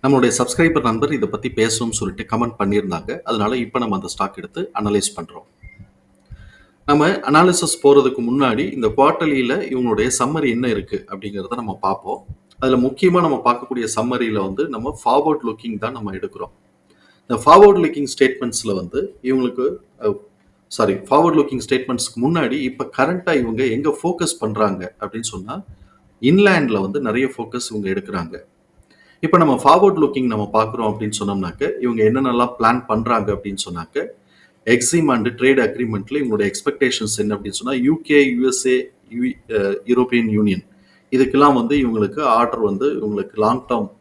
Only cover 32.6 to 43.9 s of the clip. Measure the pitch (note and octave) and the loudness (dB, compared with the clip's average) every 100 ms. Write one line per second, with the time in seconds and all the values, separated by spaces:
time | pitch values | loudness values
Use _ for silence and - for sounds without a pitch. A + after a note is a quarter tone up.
32.6 | A2+ B2 - A2 A2+ A#2 G2+ G2 G2+ G2 | 2 2 0 -2 0 0 0 -4 -6 -8
33.6 | - F2 E2 C#3 E3+ - _ _ _ _ | -8 -10 -8 -6 -6 -12 _ _ _ _
34.6 | - A#2+ - E3+ D#3 B2 A2 A#2 B2+ C3+ | 0 2 2 0 2 2 0 0 2 4
35.6 | A2+ - A#2+ G#2+ G2 C#3+ C3 G#2 G2+ G3 | 2 0 -4 -4 -4 -4 -2 0 -2 -2
36.6 | - - B2+ - G#2+ - G#2 G#2 G2+ F#2+ | -6 0 -2 0 -6 -4 -4 -4 -6 -8
37.6 | A#2+ C3 B2+ D#3+ - D3 C3+ B2 C3 B2+ | -6 -2 0 0 2 4 4 2 0 0
38.6 | C3 B2+ B2 _ _ A#2 B2 - _ A2 | 0 0 -2 _ _ -6 -6 -6 _ -2
39.6 | G2 G2+ - B2 B2 A#2+ A2+ G#2 G#2 F#2 | -2 -4 0 2 2 2 2 2 2 0
40.6 | - _ _ _ _ C3 B2+ C3+ D3 C3 | -6 _ _ _ _ 0 2 4 4 4
41.6 | A#2 D3 B2 A2+ G2+ - D3 A2+ A#2 A#2 | 0 0 0 0 -2 -2 0 2 2 0
42.6 | G#2 G2 C#3 - G#2+ G#2 F#2+ - G#2+ B2+ | -2 0 -2 -2 -4 -4 -6 -2 0 0
43.6 | - A#2+ G#2 | -2 -4 -4